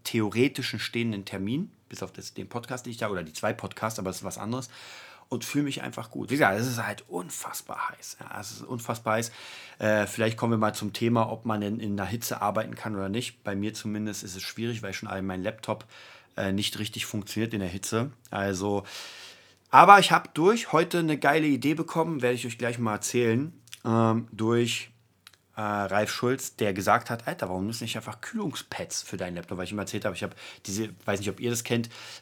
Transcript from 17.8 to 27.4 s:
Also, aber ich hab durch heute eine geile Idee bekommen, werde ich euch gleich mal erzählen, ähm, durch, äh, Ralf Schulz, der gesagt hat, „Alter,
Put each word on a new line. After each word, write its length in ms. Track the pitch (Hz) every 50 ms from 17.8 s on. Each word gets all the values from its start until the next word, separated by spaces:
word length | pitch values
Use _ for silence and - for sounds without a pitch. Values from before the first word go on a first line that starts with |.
| - - 110 113 127 143 - _ - -
Also, 540 | - 101 98 101 95 90 98 104 101 101 98 - - - - - - - - - - - - - _ _ _ _
aber 300 | - 135 170 185 202 196
ich 120 | 180 -
hab 220 | 165 170 - - _
durch 400 | 151 165 196 233 226 - - -
heute 260 | 156 180 175 - 175
eine 180 | 165 156 151
geile 300 | 127 - 139 151 160 156
Idee 280 | 151 139 120 123 147 160
bekommen, 460 | 160 160 - - 165 160 170 160 139
werde 140 | 127 123 127
ich 100 | 120 120
euch 120 | 120 113
gleich 200 | - 120 117 120 120
mal 160 | 117 107 107
erzählen, 580 | 107 - - - 120 120 113 113 123 147 165 - - - - - - -
ähm, 420 | 113 113 113 113 113 110 117 117 - -
durch, 560 | 101 110 113 117 120 120 117 117 - - - _ _ _ _ _ _ _ - - _ _ _ _
äh, 40 | 117
Ralf 480 | 107 104 104 101 101 95 95 104 107 -
Schulz, 460 | - - 123 120 135 131 - - -
der 180 | - 113 101 92
gesagt 360 | 101 90 104 107 120 - -
hat, 180 | 117 117 -
„Alter, 220 | 143 175 -